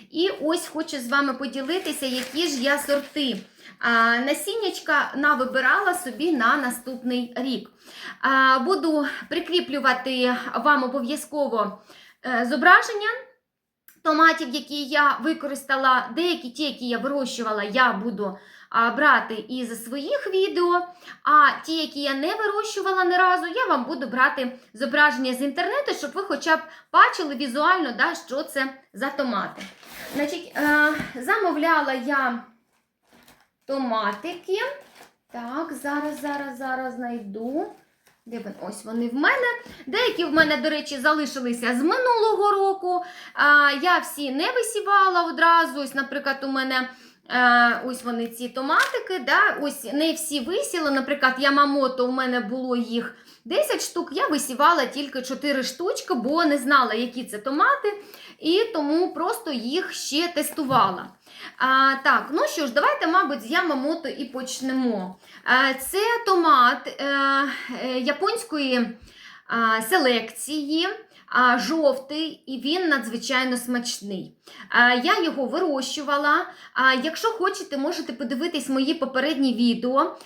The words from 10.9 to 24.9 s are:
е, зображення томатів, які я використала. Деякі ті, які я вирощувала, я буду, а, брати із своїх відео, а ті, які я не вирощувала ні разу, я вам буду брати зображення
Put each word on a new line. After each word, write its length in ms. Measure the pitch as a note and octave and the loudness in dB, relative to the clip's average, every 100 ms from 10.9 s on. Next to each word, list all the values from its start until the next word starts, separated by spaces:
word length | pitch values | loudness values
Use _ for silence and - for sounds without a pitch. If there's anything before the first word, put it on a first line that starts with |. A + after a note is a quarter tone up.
| C#4 A#3+ D4 - D4 C4+ A3 G3 G3 _ - - _ B3 | -2 -4 -6 -6 -2 -2 0 -2 -4 _ -20 -20 _ -4
е, 200 | A#3 A#3+ | -2 0
зображення 580 | C#4 E4+ G4+ A4+ G#4 G#4+ B4 - _ _ _ _ _ _ _ | 4 8 8 6 -2 -2 -4 -10 _ _ _ _ _ _ _
томатів, 460 | D#4+ D#4 D#4+ D#4+ C#4+ | 0 6 6 6 -2
які 340 | C#4 - D4 | -6 -6 -8
я 340 | C4+ D4 D4 C4 | -2 4 4 2
використала. 880 | C4 D#4+ C#4+ C4+ - C4 C4+ B3+ B3 A#3+ | -2 -2 -4 -8 -2 2 4 4 2 -2
Деякі 340 | F4 E4 B3 | 0 -2 -6
ті, 120 | B3+ | -6
які 260 | D4 - B3 | -6 -4 -4
я 100 | A#3 | -4
вирощувала, 640 | C4 C#4+ B3 - A3 G#3+ | -2 -2 -4 -4 -4 -4
я 300 | G#3 B3 B3 | -2 2 2
буду, 460 | G3 A#3 G3 G3+ F#3+ - - - | 2 -4 -4 -6 -8 -18 -20 -4
а, 200 | A3+ A#3 | 0 0
брати 440 | A#3 D4 A#3+ A3 A3 - | 4 4 4 2 -10 -8
із 360 | B3+ A#3 A#3 | -8 -8 -8
своїх 420 | A#3 C#4 D4+ C#5+ G4+ | -10 -8 -4 -4 -2
відео, 520 | F#4+ F#4+ D4+ F4 F4+ F4 - - - | 0 0 2 2 0 -2 -12 -20 -6
а 400 | - D5+ C#4 - | 4 6 6 2
ті, 120 | - D#4+ | -6 -4
які 240 | D4+ C#4+ | -4 -4
я 140 | C#4+ | -4
не 200 | C4+ D#4 | -2 -2
вирощувала 680 | G#4+ G#4+ G4+ G#4+ G4+ F#4 F#4+ | -2 -2 -2 -4 -4 -2 2
ні 120 | F4+ F4+ | 2 4
разу, 300 | F#4 F#4 E4 | 4 4 0
я 200 | G4 A#4 | -2 0
вам 180 | C#4+ | 0
буду 220 | B3 D4 B3+ | -2 -6 -6
брати 520 | B3 C#4 C#4+ B3+ - _ | 2 2 2 -6 -8 _
зображення 600 | G#3+ B3+ | -8 -2